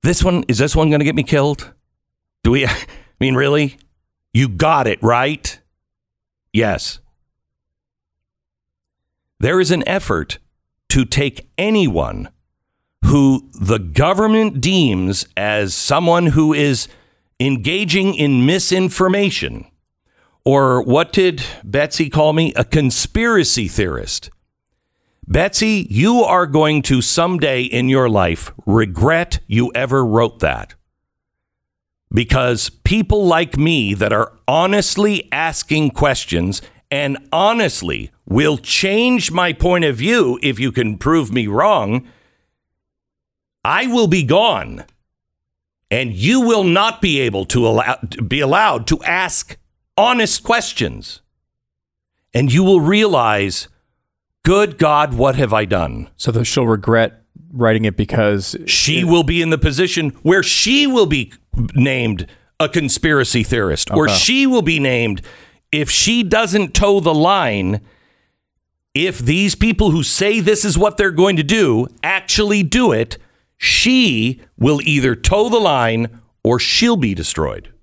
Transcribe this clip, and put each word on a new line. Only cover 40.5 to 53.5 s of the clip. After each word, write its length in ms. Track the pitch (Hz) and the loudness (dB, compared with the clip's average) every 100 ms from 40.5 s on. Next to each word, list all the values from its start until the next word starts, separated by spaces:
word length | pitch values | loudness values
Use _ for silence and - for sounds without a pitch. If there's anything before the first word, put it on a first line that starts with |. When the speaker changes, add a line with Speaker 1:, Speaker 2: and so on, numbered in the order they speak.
| 113 | -2
Speaker 1:
you 120 | 131 | -4
can 260 | 123 113 104 | -2 -4 -4
prove 360 | 156 160 123 | 0 0 0
me 140 | 117 107 | -2 -2
wrong, 600 | 104 190 196 101 117 127 _ _ _ _ _ _ _ _ _ _ _ _ _ _ _ | 0 2 2 0 -4 -6 _ _ _ _ _ _ _ _ _ _ _ _ _ _ _
I 240 | - 165 254 | -4 -2 0
will 200 | 240 214 | 0 2
be 160 | 180 | 2
gone. 600 | 135 165 226 135 65 50 - _ _ _ _ _ _ _ _ _ _ | 2 2 2 -2 -6 -14 -18 _ _ _ _ _ _ _ _ _ _
And 240 | 113 127 | -4 -4
you 280 | 98 123 254 | -2 0 2
will 220 | 233 220 | 2 2
not 380 | 185 175 214 220 | 2 2 0 -2
be 180 | 196 143 | -2 0
able 260 | 123 98 95 | -2 -4 -4
to 220 | 123 117 | 0 2
allow, 300 | 113 120 127 101 - 104 | 0 -2 -4 -8 -10 -6
be 140 | 135 | -4
allowed 440 | 143 165 214 131 113 | 0 2 2 -2 -2
to 140 | 160 | -4
ask 540 | - 175 180 - - - _ _ _ - | -2 -4 -2 -6 -8 -14 _ _ _ 0
honest 460 | 220 247 220 - | 2 2 0 -2
questions. 800 | - 233 226 - 107 55 - - _ _ _ _ _ _ _ _ _ _ _ | -2 -2 -2 -6 -6 -6 -16 -20 _ _ _ _ _ _ _ _ _ _ _
And 180 | 120 135 | -2 2
you 120 | 131 | 2
will 180 | 190 190 | 4 4
realize, 840 | 151 202 214 160 117 107 98 | 4 2 2 2 2 0 -2